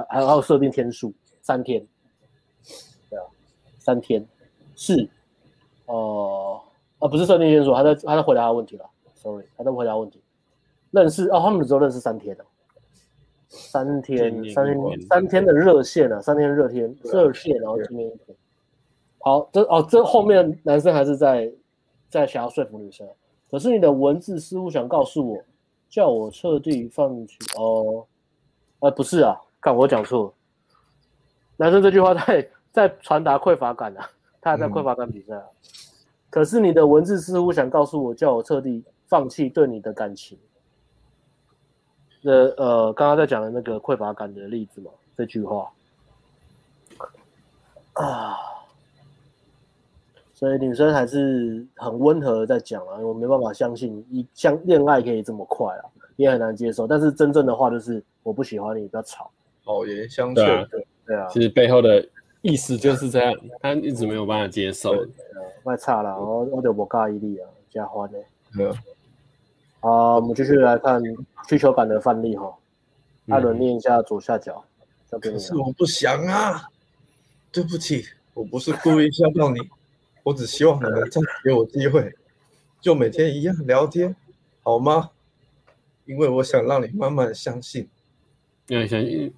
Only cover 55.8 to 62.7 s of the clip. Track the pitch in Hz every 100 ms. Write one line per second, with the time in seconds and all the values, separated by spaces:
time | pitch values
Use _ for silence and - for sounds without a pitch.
55.8 | - _ - - 135 123 113 110 117 110
56.8 | 113 151 151 143 147 147 131 117 127 117
57.8 | 113 110 - _ 113 107 131 107 104 110
58.8 | 101 110 - - - _ _ _ - 107
59.8 | 104 101 113 - 123 123 104 90 98 -
60.8 | - _ - 104 92 117 113 127 120 123
61.8 | 117 104 - - _ _ 196 135 -